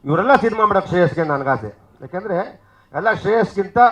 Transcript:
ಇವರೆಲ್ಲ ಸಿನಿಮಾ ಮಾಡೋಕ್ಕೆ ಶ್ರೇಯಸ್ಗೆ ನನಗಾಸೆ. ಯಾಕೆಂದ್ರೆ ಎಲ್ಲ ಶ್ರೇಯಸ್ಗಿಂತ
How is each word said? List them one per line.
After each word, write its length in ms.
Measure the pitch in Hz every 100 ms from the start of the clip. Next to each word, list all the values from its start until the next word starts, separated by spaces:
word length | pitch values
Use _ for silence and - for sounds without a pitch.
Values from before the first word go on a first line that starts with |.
ಇವರೆಲ್ಲ 320 | 135 165 226 262
ಸಿನಿಮಾ 300 | 226 214 214
ಮಾಡೋಕ್ಕೆ 240 | 196 190
ಶ್ರೇಯಸ್ಗೆ 340 | 180 170 -
ನನಗಾಸೆ. 540 | 156 143 139 127 110 - _ _
ಯಾಕೆಂದ್ರೆ 640 | 135 180 208 175 226 - _ _ _
ಎಲ್ಲ 180 | 143 214
ಶ್ರೇಯಸ್ಗಿಂತ 680 | 214 196 226 208 196 185 233 240